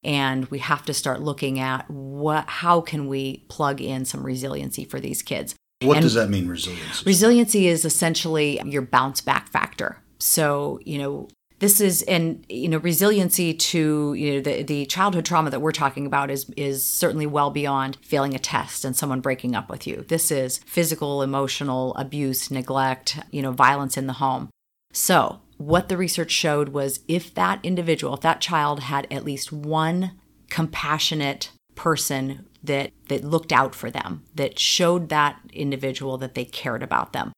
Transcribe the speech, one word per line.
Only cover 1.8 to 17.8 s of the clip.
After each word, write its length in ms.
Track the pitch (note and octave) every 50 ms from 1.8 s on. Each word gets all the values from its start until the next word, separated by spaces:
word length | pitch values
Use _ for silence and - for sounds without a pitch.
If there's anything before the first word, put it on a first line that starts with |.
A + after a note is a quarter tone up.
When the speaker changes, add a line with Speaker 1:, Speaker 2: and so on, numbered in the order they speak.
| - -
Speaker 1:
what, 540 | D3+ C#3 C3+ C3+ C#3 C#3+ D3 D#3 D3+ D#3 D3+ -
how 320 | - - E3+ E3+ F3 E3+
can 280 | E3 - - D3+ C#3+ C#3
we 360 | C3+ C3+ C3+ C3+ C3+ - _ _
plug 320 | - - D#3 C#3 C#3 C3+
in 240 | C3 - C3+ C3 C3
some 200 | - - C#3 C3+
resiliency 600 | C3+ B2+ B2+ B2+ C#3 C#3 - C#3 C3+ - - C3+
for 160 | - - C3+
these 200 | C3+ C#3 - -
kids? 320 | - - C#3+ - - - - _ _ _ _ _
Speaker 2:
What 160 | B2+ C3 D3+ D3+
Speaker 1:
And 60 | E3
Speaker 2:
does 100 | C3+ A2
that 160 | A#2 A2 G2+
mean, 180 | G2+ G2 F2+ F2
resiliency? 560 | F2 E2+ - - F2+ F2 D#2+ D2+ - - -
Speaker 1:
Resiliency 600 | F#3+ G3 E3+ G#3 A3+ A#3+ A#3+ A#3 G#3+ - G#3 F#3+ F3+
is 160 | E3+ D#3 -
essentially 800 | E3 D3 - F3+ E3 E3 - - E3 D#3+ D#3 D3+ D3 C#3+ - -
your 200 | C#3 C#3+ C#3+ C3
bounce 360 | B2 - B2+ B2+ C#3 C#3 -
back 300 | - - C3+ - - -
factor. 520 | - - - - - - - - - - _ _ _ _
So, 640 | - - - - D#3 D3 C#3+ C#3+ C#3+ D3 C#3 - -
you 120 | - D#3 C#3+
know, 300 | C#3 C#3 C#3+ C#3+ C#3 - - _ _ _ _ _
this 200 | G3 G3+ G3+ -
is, 220 | G#3 F#3+ F3 D#3+ -
and, 420 | - F#3 E3+ E3 E3 D#3+ - - _
you 180 | - A#2+ B2+ F3
know, 100 | D#3+ D#3
resiliency 760 | E3+ F3 E3+ D#3 F#3+ G#3 G#3+ G3+ F#3 F3 - - F3+ E3 D#3
to, 600 | D#3+ - - - E3+ D#3 D3+ D3+ D3+ D3 D3 C#3+
you 200 | - D3+ D3 C#3+
know, 80 | C#3
the, 220 | C3 D3 C3+ - C#3
the 220 | C#3 D3+ C#3+ C#3+ C3+
childhood 380 | - F3+ F#3+ G3+ F#3 E3+ D#3
trauma 240 | - F3 E3 D#3 D3+
that 120 | C3 -
we're 100 | C#3+ D#3
talking 340 | D#3 - D3+ C#3 - - C#3+
about 240 | C#3 C#3 C#3+ C#3 C#3
is, 200 | C#3 C3+ - - - -
is 260 | D3 C#3 C#3 C3+ -
certainly 420 | - - - - E3+ - D#3 D3+
well 240 | D3 C#3+ D3 C#3+ C#3+
beyond 480 | C#3+ D3 C#3+ C#3+ C#3 C3+